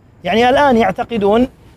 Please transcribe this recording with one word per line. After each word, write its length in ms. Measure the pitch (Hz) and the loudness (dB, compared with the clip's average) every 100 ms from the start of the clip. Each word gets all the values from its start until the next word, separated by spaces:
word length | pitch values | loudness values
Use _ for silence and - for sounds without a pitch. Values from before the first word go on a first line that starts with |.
| _ _ | _ _
يعني 260 | 175 208 247 | -4 0 2
الآن 280 | 277 285 226 | 2 2 2
يعتقدون، 720 | 202 180 233 233 196 220 262 - - | 0 -4 -6 -4 0 0 0 -6 -20